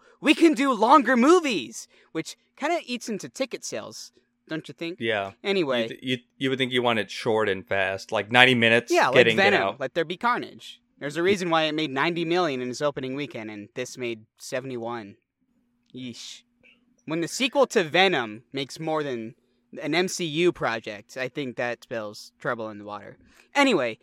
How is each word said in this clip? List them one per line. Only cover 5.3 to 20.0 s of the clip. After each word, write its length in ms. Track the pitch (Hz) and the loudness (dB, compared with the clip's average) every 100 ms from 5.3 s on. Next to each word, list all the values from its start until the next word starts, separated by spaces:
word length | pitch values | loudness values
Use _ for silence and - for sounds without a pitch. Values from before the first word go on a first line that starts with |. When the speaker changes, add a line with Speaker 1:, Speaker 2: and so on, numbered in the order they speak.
| - | -6
Speaker 1:
Anyway. 400 | 202 196 143 123 | -2 0 0 0
Speaker 2:
You 60 | 113 | -2
th-, 120 | - | -6
you, 160 | 127 127 _ - | -4 -4 _ -4
you 140 | 135 | -2
would 80 | 131 | -2
think 120 | 127 | 0
you 80 | 127 | 0
want 180 | 120 110 | 2 2
it 100 | 95 | -2
short 380 | - 123 110 104 | -4 0 2 2
and 180 | 95 - | 0 -2
fast, 460 | 98 95 95 - | 0 0 -2 -4
like 180 | 110 104 | -4 2
ninety 240 | 123 127 | 6 8
minutes, 380 | 123 113 117 120 | 6 6 4 4
Speaker 1:
Yeah, 160 | 339 139 | 2 4
like 60 | 127 | 6
Speaker 2:
getting 180 | 117 113 | 6 6
it 40 | |
Speaker 1:
Venom. 200 | 196 190 | 4 4
Speaker 2:
out. 180 | 98 135 | 0 -4
Speaker 1:
Let 140 | 135 | -6
there 100 | 170 | -4
be 120 | 156 180 | -4 -2
carnage. 640 | 233 226 117 110 - - _ - | -2 -2 -6 -14 -20 -20 _ -12
There's 160 | 139 151 | -8 -2
a 60 | |
reason 260 | 180 202 180 | 0 2 2
why 120 | 160 | 0
it 100 | 156 | 0
made 160 | 151 156 | 0 -2
ninety 340 | 135 160 170 | 0 0 0
million 360 | 165 175 170 127 | 0 0 0 -2
in 100 | 123 | -6
its 120 | 120 | -2
opening 320 | 147 139 131 135 | -2 -2 -6 -6
weekend 340 | 147 120 107 | -8 -10 -12
and 180 | 107 104 | -12 -12
this 220 | - 123 131 | -10 -10 -8
made 280 | 120 110 110 _ | -8 -8 -14 _
seventy-one. 800 | - 127 131 120 113 120 101 98 _ _ _ _ _ _ _ | -8 -8 -6 -8 -8 -8 -12 -20 _ _ _ _ _ _ _
Yeesh. 480 | 123 127 - - - _ _ _ _ _ _ - | -14 -14 -14 -16 -18 _ _ _ _ _ _ -8
When 140 | 165 | -6
the 60 | 160 | -4
sequel 380 | - 254 285 262 | -4 -2 2 2
to 140 | 226 | 2
Venom 600 | 160 160 190 156 113 107 _ | 0 2 2 2 -4 -10 _
makes 260 | 139 139 - | -10 -8 -8
more 240 | 160 156 | -4 -4
than 320 | 143 120 113 - _ _ _ - | -4 -6 -10 -16 _ _ _ -10
an 120 | 147 | -4
M 120 | 165 | -2